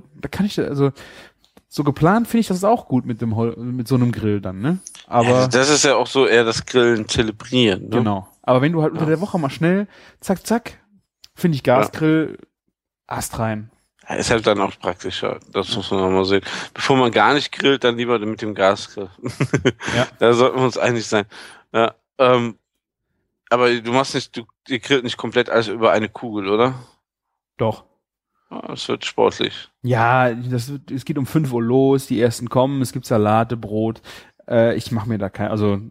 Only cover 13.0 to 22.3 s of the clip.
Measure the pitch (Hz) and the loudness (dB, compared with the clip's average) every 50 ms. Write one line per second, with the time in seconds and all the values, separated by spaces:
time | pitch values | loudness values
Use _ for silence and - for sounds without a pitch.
13 | _ - - - - - - - 113 110 110 107 104 113 _ _ _ _ _ _ | _ -12 -10 -8 -8 -8 -6 -4 -4 -4 -4 -6 -8 -14 _ _ _ _ _ _
14 | _ - - - 101 - 123 113 107 113 104 101 98 92 - - - 98 92 - | _ -8 -6 -4 -2 0 0 0 2 2 2 2 0 -4 -4 -6 -8 -8 -8 -6
15 | - 92 - - - - - - - _ - 101 92 - - 110 95 - 98 98 | -8 -10 -8 -6 -6 -6 -6 -6 -10 _ -6 -4 -4 -4 -4 -6 -4 -2 -2 0
16 | 92 92 92 95 95 95 98 98 - - - - - - - - - - 139 131 | 0 2 2 2 2 2 2 0 0 -2 -10 -12 -12 -12 -10 -6 0 2 2 4
17 | 127 117 110 110 104 113 139 147 139 - - - - 139 139 123 - 123 117 117 | 4 2 4 4 4 4 4 2 0 -4 -6 -2 0 0 2 2 2 0 0 0
18 | 120 117 123 110 104 107 110 107 117 107 104 104 98 95 101 - - - - 104 | -2 -2 -2 -2 -2 -4 -6 -6 -6 -8 -4 0 2 2 2 0 -4 -14 -12 -12
19 | 98 92 - _ - 127 - - 139 - - 113 - 127 - - - - 117 117 | -12 -12 -14 _ -12 -10 -6 -4 -4 -2 -2 0 0 0 -2 -2 -8 -4 -2 -2
20 | 127 - - - - 117 120 117 127 131 - 127 127 123 - - 87 120 120 117 | -2 -2 -2 0 2 4 4 6 4 2 2 2 0 0 0 0 0 0 0 -2
21 | 104 - 113 107 101 - - - - - - - _ _ - 110 113 110 - _ | -4 -2 -2 -2 -2 -2 -10 -20 -20 -20 -20 -20 _ _ 0 0 0 0 0 _
22 | _ _ _ - 135 127 | _ _ _ 2 4 4